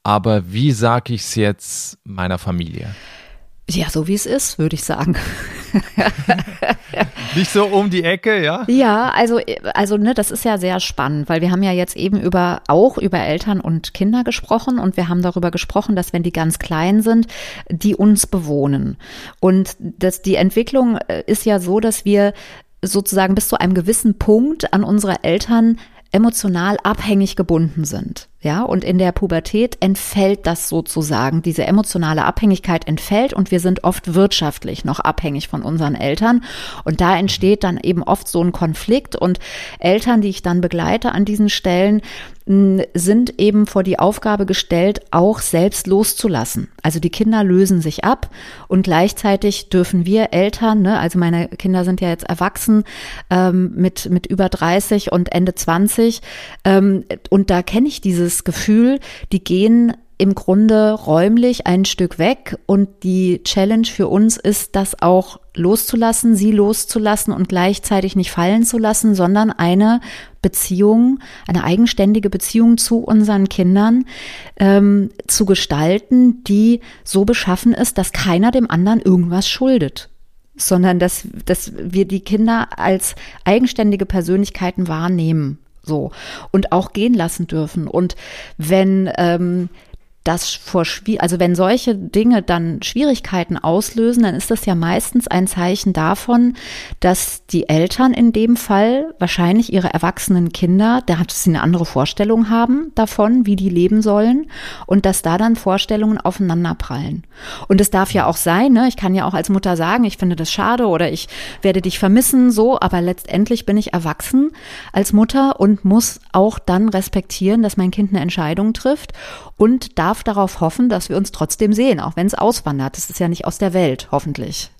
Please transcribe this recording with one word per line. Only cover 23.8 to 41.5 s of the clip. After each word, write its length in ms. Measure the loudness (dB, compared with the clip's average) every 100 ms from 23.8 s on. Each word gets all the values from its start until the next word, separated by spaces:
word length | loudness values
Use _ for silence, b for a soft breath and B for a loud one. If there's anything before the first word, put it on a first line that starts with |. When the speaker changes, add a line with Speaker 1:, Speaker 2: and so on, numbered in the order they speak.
| 0 0 0 0
Speaker 2:
Punkt 560 | 4 4 2 -2 -2
an 120 | 0 2
unsere 380 | 0 0 -2
Eltern 540 | 0 -2 0 2 4 2 B B B
emotional 640 | 2 2 0 -2 -2 -2 -2
abhängig 520 | -2 -2 0 2 2 0
gebunden 480 | 0 2 0 -2
sind. 460 | -6 -6 -8 -12 -18 -8
Ja, 220 | -4 -2
und 220 | 0 -2
in 160 | 0 0
der 120 | 2
Pubertät 640 | 0 -2 -2 -2 0 0 0
entfällt 640 | 0 0 -2 0 2 2 -2
das 240 | -4 -4
sozusagen, 720 | -4 -4 -4 -2 0 0 0
diese 240 | -2 -2 2
emotionale 580 | 2 2 -2 0 0
Abhängigkeit 640 | 0 2 2 2 0 -2 -2
entfällt 460 | -4 -2 0 0
und 160 | -2 -2
wir 100 | 0
sind 240 | 0 0
oft 300 | -2 -4 -2
wirtschaftlich 720 | 2 2 2 -4 -6 -10 -8 -6
noch 140 | -4
abhängig 480 | -2 -2 -4 -6 -8
von 160 | -8
unseren 320 | -4 -4 -2 -2
Eltern. 480 | -4 0 2 2 -2 B B B -4
Und 160 | 0
da 160 | 2 2
entsteht 460 | 0 0 0 2
dann 140 | 0 -2
eben 260 | -2 -2
oft 240 | 0 -2 -2
so 140 | -2
ein 100 | 0
Konflikt 640 | 0 -2 -2 0 -2 -2 -4
und 240 | -2 -2 B B B B
Eltern, 420 | 0 2 2 2
die 80 | 0
ich 140 | -2
dann 180 | -2 0
begleite 520 | 0 -2 -2 -2 -2
an 120 | -2 -2
diesen 240 | 0
Stellen, 520 | 0